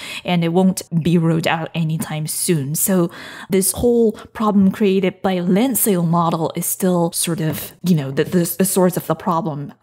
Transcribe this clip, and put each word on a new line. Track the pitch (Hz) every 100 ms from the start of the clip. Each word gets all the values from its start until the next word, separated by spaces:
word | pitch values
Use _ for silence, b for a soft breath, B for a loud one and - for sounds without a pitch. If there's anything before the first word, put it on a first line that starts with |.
| B B -
and | 175
it | 165
won't | 170 190 180 - 170
be | 156 170
rolled | 165 165 165
out | 165 160
anytime | - 160 156 - 156 156
soon. | - - 165 135 156
So | - 190 170 B B B B
this | 190 190
whole | - 240 233 226 220 B
problem | - 214 202 190
created | 185 208 190 185 185
by | 196 185
land | 175 185 262 233
sale | - 180
model | 170 170 165 165 160 -
is | 175
still | - 185 175 170
sort | - - 165
of, | 156 151 - -
you | 175 170
know, | 135
the, | 139 -
the, | 180 170 -
the | 190
source | - 180 170
of | -
the | 160
problem | - 165 160 143 143 -